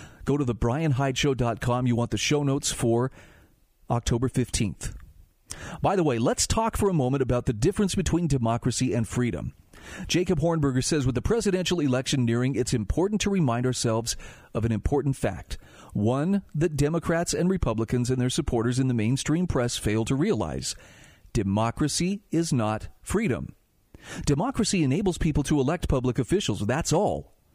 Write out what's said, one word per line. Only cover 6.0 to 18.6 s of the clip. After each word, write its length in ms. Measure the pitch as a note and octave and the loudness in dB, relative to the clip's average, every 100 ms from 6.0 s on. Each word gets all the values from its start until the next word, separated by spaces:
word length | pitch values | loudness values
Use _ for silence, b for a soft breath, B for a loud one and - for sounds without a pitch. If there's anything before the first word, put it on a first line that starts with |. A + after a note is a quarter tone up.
way, 160 | D3+ A#2 | 2 2
let's 280 | C3 B3 - | 0 0 0
talk 320 | - A3+ - | 0 0 0
for 100 | G3+ | 2
a 60 | |
moment 280 | E3+ B2+ C3+ | 2 2 0
about 220 | B2 B2 | 0 0
the 80 | A#2+ | -2
difference 420 | A2 D3 G#3 G3 | 0 0 2 0
between 320 | - E3 E3 E3+ | 0 0 0 2
democracy 680 | C3+ A2+ A#2 B2 - C3 | 0 0 0 0 0 0
and 120 | A2 G#2+ | 0 -2
freedom. 460 | - A#2+ F#2 A#1+ - - B B B F3+ | -2 -2 -2 -8 -12 -20 B B B -2
Jacob 320 | D#3+ F3+ E3 | 0 2 2
Hornberger 420 | E3 E3 D3 B2+ | 2 2 2 2
says, 220 | - D#3 | 2 2
With 100 | A#2+ | 2
the 60 | A#2+ | 0
presidential 580 | - A3+ G3+ F#3 F3 F3+ | 0 0 2 0 0 0
election 460 | C#3+ C3 D#3+ C#3 | 2 2 0 0
nearing, 300 | A#2+ A#2 B2+ | 2 2 2
it's 180 | B2 B2 | 0 0
important 480 | B2 G#2 - F#3+ G#3+ | 0 0 0 0 0
to 100 | G3+ | 0
remind 360 | G3 C#3 A#2 B2+ | 2 2 2 0
ourselves 500 | B2 A#2+ A2+ A2+ - B B B | 0 0 0 -2 -6 B B B
of 100 | A#2 | -2
an 80 | A2+ | 0
important 420 | G#2+ - C#3 C#3+ | 0 0 0 0
fact. 440 | C3+ A2 - - - B B B | 0 -2 -4 -10 -12 B B B
One 500 | - G#2 C3 E3 G3 - | -2 0 2 0 0 -2
that 200 | D3 E3+ | -2 0
Democrats 600 | D3 D3 E3 - E3 E3+ | 2 0 0 0 0 0
and 160 | - F3+ | 0 2
Republicans 580 | F#3+ C3 A2 A2+ B2 B2 | 2 0 0 0 0 0
and 100 | B2+ | 0
their 120 | B2 | 0
supporters 480 | - D3 A#2+ | 0 0 0